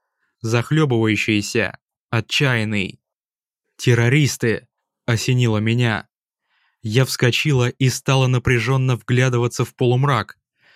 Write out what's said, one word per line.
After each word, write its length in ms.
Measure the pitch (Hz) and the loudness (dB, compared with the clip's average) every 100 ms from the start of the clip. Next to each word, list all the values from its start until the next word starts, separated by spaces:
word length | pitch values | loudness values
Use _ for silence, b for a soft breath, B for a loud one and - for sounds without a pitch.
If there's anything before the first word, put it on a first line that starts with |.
| _ _ _ _ | _ _ _ _
захлёбывающийся, 1400 | 117 117 113 151 151 117 110 107 - 107 101 117 98 - _ _ _ | -2 -2 0 0 0 2 0 0 0 -2 -2 -4 -4 -6 _ _ _
отчаянный. 920 | 117 - - 143 120 107 104 90 - _ _ _ _ _ _ _ _ | -6 -2 -2 0 0 -2 -2 -4 -8 _ _ _ _ _ _ _ _
«Террористы!» 920 | - 117 117 143 139 - 120 101 - _ _ _ - | 0 2 4 2 2 0 -2 -4 -8 _ _ _ -4
осенило 480 | 113 - 127 120 107 | -2 0 0 2 0
меня. 500 | 107 117 120 104 - _ _ _ _ _ _ _ | 0 0 0 -2 -8 _ _ _ _ _ _ _
Я 220 | 110 110 | -2 0
вскочила 640 | 131 - 127 - 156 135 120 | 0 0 0 0 0 0 0
и 200 | - 131 | 0 0
стала 360 | - - 135 131 | 0 0 0 2
напряжённо 680 | 127 127 123 113 135 131 120 | 0 0 0 0 0 0 -2
вглядываться 680 | - 123 131 120 120 - | 0 0 2 0 -2 -2
в 100 | 123 | -6
полумрак. 640 | - 123 123 143 123 98 - _ b b | -2 0 2 0 0 -2 -12 _ b b